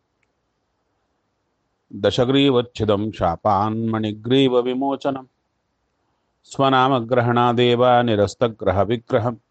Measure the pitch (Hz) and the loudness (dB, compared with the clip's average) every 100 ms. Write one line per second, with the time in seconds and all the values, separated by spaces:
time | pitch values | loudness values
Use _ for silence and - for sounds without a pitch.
0 | _ _ _ _ _ _ _ _ _ _ | _ _ _ _ _ _ _ _ _ _
1 | _ _ _ _ _ _ _ _ _ 104 | _ _ _ _ _ _ _ _ _ -4
2 | 101 113 123 139 139 123 117 - 107 101 | -2 0 0 2 2 2 -2 -4 -2 0
3 | 107 - 90 82 107 98 110 113 113 110 | -2 -4 -4 -2 0 0 0 -4 -4 -4
4 | 107 107 113 135 135 123 123 127 139 135 | -6 -8 -2 2 2 2 0 -4 -4 -4
5 | 143 135 131 _ _ _ _ _ _ _ | -6 -8 -12 _ _ _ _ _ _ _
6 | _ _ _ _ _ - 135 131 131 131 | _ _ _ _ _ -2 0 2 2 0
7 | 117 123 120 120 123 117 123 120 123 123 | 0 0 2 2 2 2 2 2 4 4
8 | 120 104 101 - 120 107 98 92 98 117 | 2 0 0 0 -4 -2 -2 0 0 -4
9 | - 123 120 110 _ | -2 -2 -2 -6 _